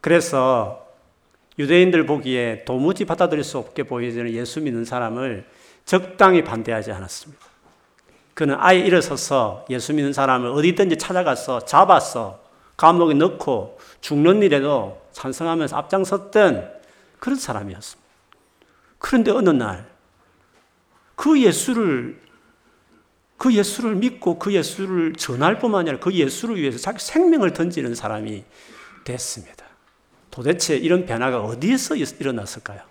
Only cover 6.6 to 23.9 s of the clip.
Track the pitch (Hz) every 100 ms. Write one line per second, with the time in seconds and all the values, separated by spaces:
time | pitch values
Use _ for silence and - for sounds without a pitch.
6.6 | 113 113 101 95 95 - - 143 _ _
7.6 | _ _ _ _ _ _ _ - 151 139
8.6 | 180 185 196 175 - 143 - 139 110 92
9.6 | - 127 113 151 143 139 135 131 123 139
10.6 | 165 175 190 160 - 185 156 131 - 123
11.6 | - - 190 165 - 123 104 95 _ _
12.6 | _ - 160 175 170 147 175 180 - 117
13.6 | 98 - - - - 147 160 208 196 143
14.6 | 139 139 98 98 _ - 135 131 165 165
15.6 | 151 143 147 196 190 202 196 214 196 127
16.6 | - - _ _ _ _ - 269 - 107
17.6 | 101 92 - - _ _ _ _ _ _
18.6 | _ _ _ _ - 262 226 226 190 143
19.6 | 110 90 107 _ _ _ _ _ _ _
20.6 | _ _ _ _ _ - 294 302 226 160
21.6 | - 233 202 135 120 - _ _ _ _
22.6 | _ _ _ _ _ _ _ _ 262 214
23.6 | 247 - 240